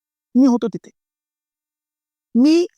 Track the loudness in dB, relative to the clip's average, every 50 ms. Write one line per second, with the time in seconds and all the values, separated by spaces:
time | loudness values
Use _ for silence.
0 | _ _ _ _ _ _ 0 0 2 2 0 -2 -4 -8 -10 -12 -16 -20 _ _
1 | _ _ _ _ _ _ _ _ _ _ _ _ _ _ _ _ _ _ _ _
2 | _ _ _ _ _ _ -2 0 2 2 2 0 -2 -4 -8